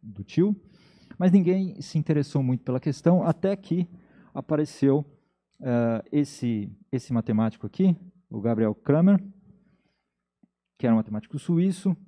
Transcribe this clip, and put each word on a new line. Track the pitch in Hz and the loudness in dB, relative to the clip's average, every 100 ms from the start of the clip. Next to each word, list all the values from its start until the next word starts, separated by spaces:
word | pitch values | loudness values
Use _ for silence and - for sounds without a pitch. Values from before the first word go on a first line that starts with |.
do | 107 101 | -18 -16
tio, | 98 - 196 202 - _ _ _ _ - | -6 0 0 0 -8 _ _ _ _ 0
mas | 185 | 4
ninguém | 196 175 185 190 - | 4 4 0 -2 -8
se | 147 160 | -6 -4
interessou | 151 147 143 143 | 0 0 0 -2
muito | 127 127 | 0 -2
pela | - 127 | -2 -4
questão, | 156 135 - 180 | -4 0 2 2
até | 170 160 190 196 | 2 0 -2 -4
que | - 170 175 - _ - _ | -4 -4 -4 -8 _ -20 _
apareceu, | - - 151 151 - 139 139 147 _ _ _ _ _ | -14 -4 -2 -2 0 2 2 -2 _ _ _ _ _
eh, | 131 120 117 113 - | -4 0 0 -2 -4
esse, | 147 143 - 120 110 101 101 _ | -2 -2 -4 -4 -4 -6 -12 _
esse | 131 - | -8 -4
matemático | 120 107 107 113 - 107 | -4 0 0 -2 -4 -14
aqui, | - 185 175 - _ _ | 0 0 0 -6 _ _
o | 113 | -6
Gabriel | 107 113 110 | -2 0 0
Kramer, | 107 - 147 180 196 - - _ - _ _ _ _ _ _ _ _ _ _ _ _ | -2 0 4 4 4 0 -20 _ -20 _ _ _ _ _ _ _ _ _ _ _ _
que | 120 | 0
era | |
um | 113 | 2
matemático | 110 107 - 143 | 0 -8 -8 -12
suíço | - 165 185 180 196 170 | -2 2 2 0 -2 -4